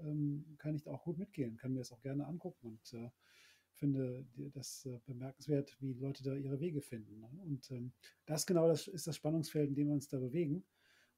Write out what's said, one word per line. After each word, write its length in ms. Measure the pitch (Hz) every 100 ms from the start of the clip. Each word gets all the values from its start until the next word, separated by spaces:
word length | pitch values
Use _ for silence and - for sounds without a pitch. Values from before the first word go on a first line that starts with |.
ähm, 420 | 151 151 147 143 151 147
kann 160 | 151 151
ich 80 |
da 80 | -
auch 120 | 131
gut 140 | 170 165
mitgehen, 400 | 208 - 117 110
kann 160 | 131
mir 60 | 131
das 120 | 123
auch 100 | 120
gerne 260 | 135 143 143
angucken 400 | 170 180 - 117
und, 260 | 110 -
äh, 160 | 117 117 - _ - - - _
finde 520 | - 143 135 127 127 131 123
die, 160 | 143
das, 340 | 139 - - 131
äh, 140 | 120 -
bemerkenswert, 720 | 123 135 - 151 143 143 -
wie 140 | 135
Leute 300 | 123 139 139
da 120 | 135 139
ihre 240 | 135 139
Wege 220 | 175 147
finden, 380 | - 113 107 107
ne? 100 | 113 160 175
Und, 260 | 131 -
ähm, 220 | 127 123 - - - -
das 200 | 151 -
genau 220 | 170 165
das 200 | 160 -
ist 200 | 190 165
das 80 | 147
Spannungsfeld, 540 | 151 165 147 156 147
in 60 | 139
dem 120 | 147
wir 60 |
uns 140 | 147 -
da 120 | 135
bewegen. 460 | 127 160 151 175 - _ _ _ _